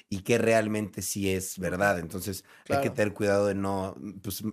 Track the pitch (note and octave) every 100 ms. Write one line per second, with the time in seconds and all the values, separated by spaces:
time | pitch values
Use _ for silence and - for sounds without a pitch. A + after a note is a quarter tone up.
0 | - G2 G#2+ A#2 A2 A2+ G#2+ G#2+ G2+ -
1 | F#2 G2+ G2 F#2+ F#2 - F2+ F2+ G2+ F#2
2 | E2 F#2 G2 F#2 - - - C#3 A#2 -
3 | G#2 G2+ G#2 G2+ G2+ G2 G2 G2 F#2+ D2+
4 | G2+ F#2+ G2+ - G#2+